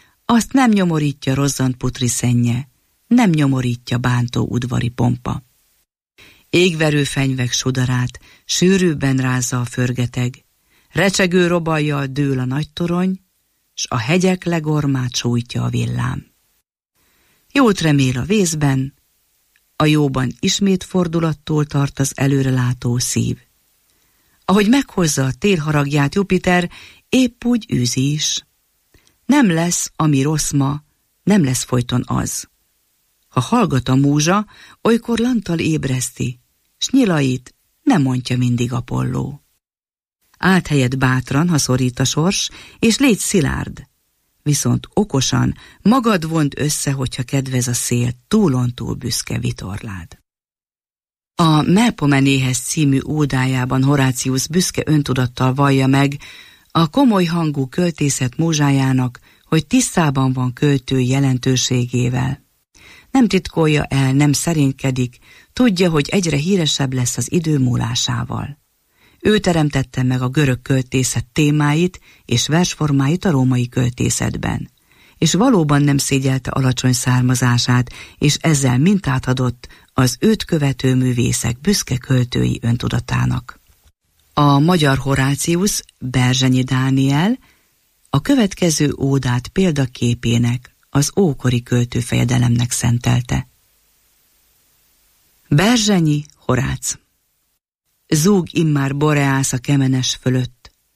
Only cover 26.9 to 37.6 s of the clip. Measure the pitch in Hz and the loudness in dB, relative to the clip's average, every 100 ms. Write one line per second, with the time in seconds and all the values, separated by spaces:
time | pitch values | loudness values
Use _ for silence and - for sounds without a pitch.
26.9 | - - 254 247 - 240 240 - 135 120 | -20 -2 0 0 -2 -2 -2 -2 -2 -2
27.9 | 131 139 151 - - - _ _ _ _ | -2 -2 -2 -4 -6 -10 _ _ _ _
28.9 | _ _ _ - 285 220 160 170 - - | _ _ _ 0 4 4 2 0 -2 -6
29.9 | - 160 135 143 151 - 143 135 147 _ | -2 2 2 2 0 -2 0 -2 -4 _
30.9 | _ _ _ - 208 135 127 - 123 120 | _ _ _ 2 2 2 -2 -2 -2 -2
31.9 | 123 120 127 - - - _ _ _ _ | -4 -2 -4 -4 -8 -12 _ _ _ _
32.9 | _ _ _ _ - - 247 175 135 127 | _ _ _ _ -6 0 0 2 0 0
33.9 | 131 143 147 156 202 208 - - _ 208 | 2 2 2 0 0 -2 -12 -20 _ 0
34.9 | 233 233 226 240 240 - 165 156 151 139 | 0 0 -2 0 -2 -2 -2 -2 -2 -2
35.9 | 127 123 - 127 - _ _ _ - - | -4 -4 -6 -8 -8 _ _ _ -10 0
36.9 | 269 220 156 135 123 - _ | 2 2 2 0 -2 -8 _